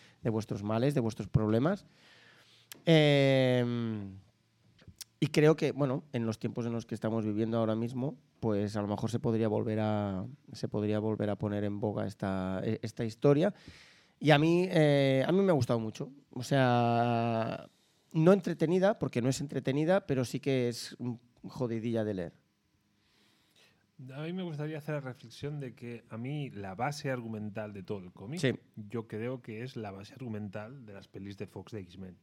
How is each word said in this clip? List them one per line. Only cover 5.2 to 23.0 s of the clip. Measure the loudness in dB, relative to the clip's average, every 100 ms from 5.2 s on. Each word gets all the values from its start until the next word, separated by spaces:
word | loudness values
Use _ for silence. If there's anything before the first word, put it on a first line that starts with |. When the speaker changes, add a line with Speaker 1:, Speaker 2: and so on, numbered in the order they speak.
| 0
Speaker 1:
creo | 6 6 6
que, | 2
bueno, | 0 0 -2 -4
en | -4 -2
los | -2
tiempos | -4 -4 -4
en |
los | -4 -6
que | -6
estamos | -2 -2 0
viviendo | 0 0 0
ahora | 0 0
mismo, | -2 -4 -6 -6 _ _
pues | 0 0 0 -2
a |
lo | -2
mejor | -2 -2
se | -2
podría | 0 0 2
volver | 0 0 0
a, | 0 0 -2 -4 -6 -12 -18
se | -10 -6
podría | -2 0 0
volver | 0 0 -2
a | -2
poner | -2 -2
en | -2 -2
boga | -2 -2 -4
esta, | -4 -4 -2 -2 -4
e-, | -4 -4
esta | -6 -6
historia. | -6 2 4 6 4 -2 -10 -20 -20 -20 _ _
Y | 4
a | 6
mí, | 6 4 4
eh, | 4 6 6 4 4 4
a |
mí | 4
me | 4
ha | 4
gustado | 2 0
mucho. | -2 -6 -10 -12 _
O | -12
sea, | 0 2 4 4 4 4 2 2 0 0 -2 -6 -12 _ _ _ _
no | 2 6
entretenida, | 6 4 0 2 4 2 2
porque | -2 0
no | 0
es | 0
entretenida, | -4 -4 -2 0 2 2 2
pero | -2 -2
sí | -4
que | -2 0 0
es, | -4 -10 -8
mm, | -8 -8 _ _ -14
jodidilla | -6 -4 -2 -2 -2
de | -2
leer. | -2 -6 -10 _ _ _ _ _ _